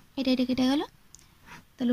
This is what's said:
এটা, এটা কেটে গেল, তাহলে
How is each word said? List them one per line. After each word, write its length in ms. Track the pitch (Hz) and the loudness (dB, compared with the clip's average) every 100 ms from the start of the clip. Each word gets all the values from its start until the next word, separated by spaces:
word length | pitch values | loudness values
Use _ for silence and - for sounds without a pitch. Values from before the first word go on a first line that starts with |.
| _ - | _ -4
এটা, 100 | 262 254 | 0 0
এটা 80 | 254 | 0
কেটে 160 | 254 254 | 0 2
গেল, 100 | 285 - _ - - - _ - - - - | 0 -2 _ -20 -20 -20 _ -20 -20 -18 -4
তাহলে 160 | 240 | 0